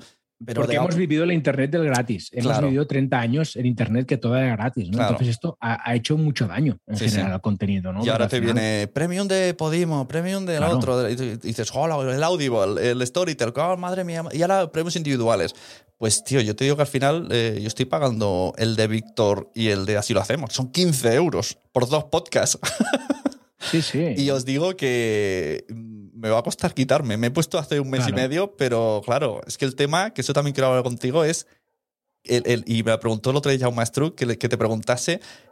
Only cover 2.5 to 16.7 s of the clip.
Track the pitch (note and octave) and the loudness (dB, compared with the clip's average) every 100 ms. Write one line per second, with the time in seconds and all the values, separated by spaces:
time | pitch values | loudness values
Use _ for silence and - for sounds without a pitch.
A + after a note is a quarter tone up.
2.5 | G#2+ C#3 C3+ C#3+ C3+ C3+ B2+ A#2 C#3+ D#3 | 2 2 2 2 0 2 2 2 2 0
3.5 | - B2 A2+ G#2+ A#2 C3 C3+ A#2 B2+ C3 | 0 0 2 0 0 0 0 2 2 2
4.5 | A2 A2 - F2 G#2+ G#2 - B2 A2+ E3+ | 0 -2 -2 -2 0 0 2 0 0 -4
5.5 | - C3 - - A#2+ A2+ D3+ D3+ C3+ G#2+ | -6 -6 -4 -2 -2 0 2 2 0 -2
6.5 | F#2+ D3+ G2 - G#2+ A2 G#2 F#2+ F#2 A2 | 0 0 -2 -6 -2 0 0 0 -2 -2
7.5 | F#2+ G2+ G2 F2+ F#2+ A#2 A2 A2 B2+ A#2 | 0 0 -2 -2 -2 0 2 2 2 0
8.5 | A#2 A2 G#2+ G#2 C#3 E3+ F3+ G3+ F#3+ F#3 | 2 2 0 -2 -2 -2 -2 0 2 2
9.5 | E3+ D#3 E3 E3+ D3+ C3 D#3 F3+ G3 F#3 | 0 -2 0 0 -2 -2 -4 -4 -4 -2
10.5 | D#3 D#3 F3 - B2 A2+ B2 B2+ A2+ G2 | 0 2 2 2 2 0 -2 -4 -6 -6
11.5 | A2+ A2 C3 D#3+ D3+ C3 C3+ E3 F3+ C#3 | -4 -4 -2 0 0 -2 0 0 0 0
12.5 | A2+ F#2+ F#2 A#2+ B2 B2+ F3 F#3 D3+ A2+ | 2 2 2 0 0 -2 -2 -2 -2 -2
13.5 | C3 E3+ F3+ F3+ F#3+ F3 E3 E3 D3 F3 | 0 -2 -2 -4 -4 -4 -6 -6 0 2
14.5 | G3 - D#3+ E3+ E3+ D3 C3 A2+ G#2 D#2+ | 2 2 -2 -2 -4 -2 0 2 2 0
15.5 | - - - _ _ A2 - - C3+ G#2+ | -4 -18 -20 _ _ 0 0 0 0 2
16.5 | G#2+ C#3 | 0 0